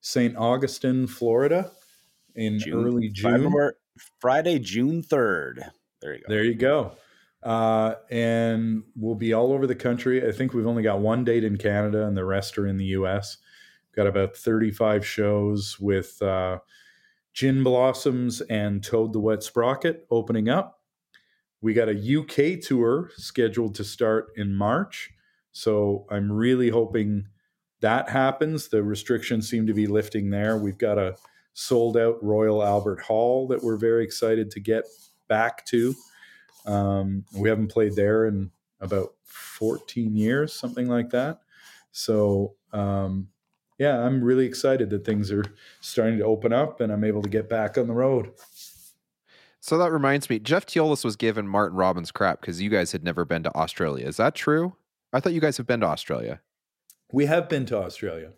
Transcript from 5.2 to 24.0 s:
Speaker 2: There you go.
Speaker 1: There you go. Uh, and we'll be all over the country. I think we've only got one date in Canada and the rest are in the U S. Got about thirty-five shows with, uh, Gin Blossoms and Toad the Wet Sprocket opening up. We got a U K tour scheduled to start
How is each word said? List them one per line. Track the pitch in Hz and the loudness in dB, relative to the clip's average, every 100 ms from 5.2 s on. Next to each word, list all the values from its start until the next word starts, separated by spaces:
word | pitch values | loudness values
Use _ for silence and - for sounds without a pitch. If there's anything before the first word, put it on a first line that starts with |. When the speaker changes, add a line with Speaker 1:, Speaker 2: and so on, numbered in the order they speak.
| 117 90 67 60 - _ _ _ | 2 0 -4 -10 -18 _ _ _
Speaker 2:
There | - | -12
you | 69 | -12
go. | - | -2
Speaker 1:
There | 107 | 0
you | 110 117 | 2 2
go. | 127 151 104 - _ _ _ _ | 2 2 0 -8 _ _ _ _
Uh, | 117 113 113 110 110 110 - | -4 0 2 2 2 -2 -6
and | 117 117 117 113 113 113 110 - - | -2 0 2 2 0 0 -2 -6 -8
we'll | 110 110 | -4 -2
be | 113 | 0
all | 110 123 | 2 2
over | 139 135 | 2 0
the | 127 | 0
country. | 127 120 127 127 123 | 0 0 2 2 0
I | |
think | 104 131 | 0 -2
we've | 123 110 | 0 0
only | 117 | 2
got | 110 101 | 2 2
one | 104 117 123 | 2 2 2
date | 117 | 2
in | 110 101 | 2 0
Canada | 104 101 104 107 107 | 0 2 2 0 0
and | 98 | -2
the | 92 | 0
rest | 95 98 - | -2 -2 -4
are | 98 | -2
in | 98 | 0
the | 95 | -2
U | 95 92 | 0 0
S. | 98 101 - _ - - _ _ - | -2 -4 -14 _ -20 -20 _ _ 0
Got | 101 | 2
about | 98 98 - | 2 0 -2
thirty-five | - 110 110 101 110 107 101 | 0 2 0 2 2 2 0
shows | - 104 104 104 104 101 - | -2 0 2 2 0 -4 -6
with, | 101 95 90 - | 0 0 -2 -4
uh, | 101 95 92 90 _ _ _ _ _ _ _ | -2 0 -2 -6 _ _ _ _ _ _ _
Gin | - 135 135 | -2 0 2
Blossoms | 131 127 131 127 147 127 123 120 | 4 4 4 2 0 0 -2 -4
and | - 107 104 101 | -4 -2 0 -2
Toad | 101 113 113 | -2 0 0
the | 110 | 0
Wet | 107 107 | 0 0
Sprocket | - - 117 135 170 160 - | -2 0 0 0 -2 -4 -2
opening | 117 110 113 107 | -2 0 0 2
up. | 147 196 _ _ _ _ _ _ _ _ _ | 0 -2 _ _ _ _ _ _ _ _ _
We | 107 | 0
got | 110 110 | 2 2
a | 107 | 0
U | 104 147 | 0 0
K | 147 - 147 180 | -2 0 0 0
tour | - 131 117 135 175 - | -2 2 2 2 -2 -12
scheduled | - - 113 104 113 98 | -10 0 0 0 -4 -4
to | |
start | 101 - | -10 -2